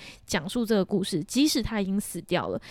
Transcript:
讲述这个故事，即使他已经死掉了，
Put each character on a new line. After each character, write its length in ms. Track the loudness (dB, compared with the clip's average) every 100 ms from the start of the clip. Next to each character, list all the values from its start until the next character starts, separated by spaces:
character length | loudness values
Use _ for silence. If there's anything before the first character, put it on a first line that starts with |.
| -10 -16 -4
讲 240 | -4 -2
述 160 | -2 2
这 80 |
个 100 | 2
故 200 | 2 0
事， 200 | 0 -2 0
即 220 | 4 4
使 140 | 4
他 180 | -2 -2
已 60 | 0
经 140 | -2
死 200 | -2 -6
掉 260 | -2 -2 0
了， 120 | -4 -8